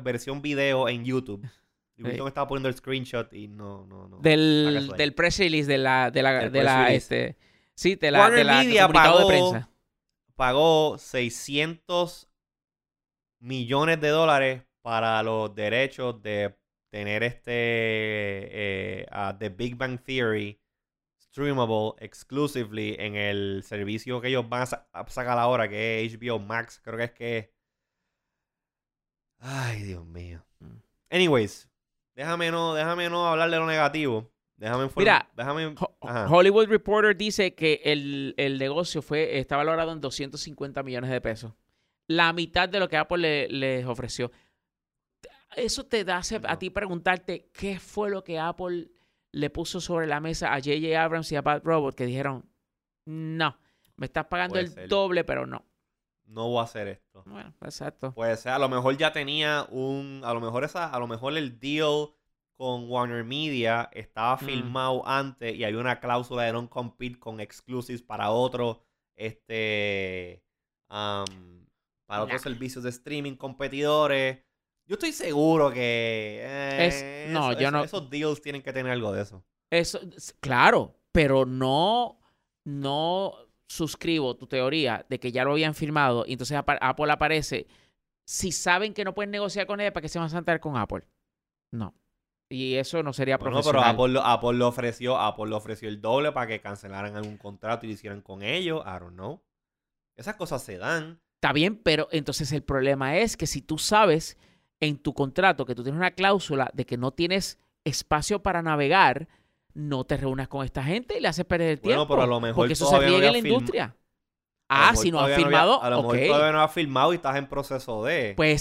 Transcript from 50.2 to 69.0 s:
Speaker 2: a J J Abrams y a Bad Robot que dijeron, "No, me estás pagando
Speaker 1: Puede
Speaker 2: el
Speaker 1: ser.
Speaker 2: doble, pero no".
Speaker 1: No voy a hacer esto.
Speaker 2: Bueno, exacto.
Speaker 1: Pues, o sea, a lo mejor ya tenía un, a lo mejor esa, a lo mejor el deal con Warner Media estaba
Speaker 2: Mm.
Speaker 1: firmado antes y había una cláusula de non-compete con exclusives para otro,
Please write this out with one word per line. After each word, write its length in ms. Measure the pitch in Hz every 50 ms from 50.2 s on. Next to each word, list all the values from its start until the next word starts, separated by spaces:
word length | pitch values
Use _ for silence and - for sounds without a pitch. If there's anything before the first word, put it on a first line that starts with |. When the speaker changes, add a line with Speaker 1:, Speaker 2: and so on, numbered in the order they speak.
| 156 160 160 - 175 127 143
Speaker 2:
a 40 | 139
J 120 | 131 147 147 156
J 180 | 160 160 160 160 165
Abrams 280 | 165 165 165 156 -
y 40 | 156
a 60 | 143 135
Bad 180 | 147 147 147 -
Robot 300 | 160 165 156 147 135 -
que 100 | - 127
dijeron, 420 | 123 123 131 139 139 131 120 - _ _ _ _ _ _ _ _ _ _ _ _
"No, 540 | 156 156 160 160 156 160 160 160 143 - _ _ _ _ _ _ _ _
me 100 | - 135
estás 180 | 123 - 160 151
pagando 280 | - 180 175 180 180 196
Speaker 1:
Puede 120 | 185 180
Speaker 2:
el 60 | 170
Speaker 1:
ser. 160 | - 185 - -
Speaker 2:
doble, 340 | 202 196 196 185 180 170 165
pero 220 | - - 65 64
no". 180 | 64 65 - - _ _ _ _ _ _ _ _ _ _ _ _
Speaker 1:
No 220 | 107 107 113 113 120
voy 100 | 120 117
a 40 | 117
hacer 240 | 117 - 113 101
esto. 360 | 98 98 - _ _ _ 98 95
Speaker 2:
Bueno, 280 | 95 104 101 - - - _
exacto. 520 | - - - - 143 147 - _ 135 131 127
Speaker 1:
Pues, 260 | 113 113 113 113 113
o 20 |
sea, 140 | - 123 127
a 40 | 139
lo 100 | 135 131
mejor 260 | 131 123 127 131 139
ya 140 | 143 156 156
tenía 540 | 156 156 139 139 147 156 151 151 151 147 - -
un, 520 | 113 131 131 135 139 139 139 139 135 135 131
a 100 | 117 117
lo 80 | 117
mejor 220 | 117 113 117 123 143
esa, 240 | 156 - 180 170 156
a 100 | 135 123
lo 80 | 120
mejor 280 | 117 113 110 127 139 151
el 220 | 160 147 123 120 110
deal 500 | 127 139 147 156 156 151 147 151 151 151 _ _ _ _ _ _ _ _ _
con 340 | - 131 127 123 120 120 120
Warner 340 | 123 123 123 120 120 120 113
Media 640 | 117 135 147 156 151 139 120 113 113 113 117 120 - -
estaba 420 | 101 110 - _ 110 113 123 131
Speaker 2:
Mm. 40 | 131 139
Speaker 1:
firmado 600 | 139 135 123 127 120 127 131 131 131 131 123 -
antes 480 | - 135 139 139 135 127 _ 117 117 107
y 80 | 90 -
había 160 | 107 107 113
una 200 | 120 127 120 120
cláusula 440 | - 123 120 123 123 123 127 123 117
de 100 | 117 113
non-compete 640 | 120 120 120 - 127 123 113 - - 127 123 123 -
con 200 | - 117 110 107
exclusives 640 | 107 - - - _ 127 127 123 120 - 123 113
para 280 | - - 110 107 104 104
otro, 520 | 110 120 127 127 - 120 120 117 110 - _ _ _ _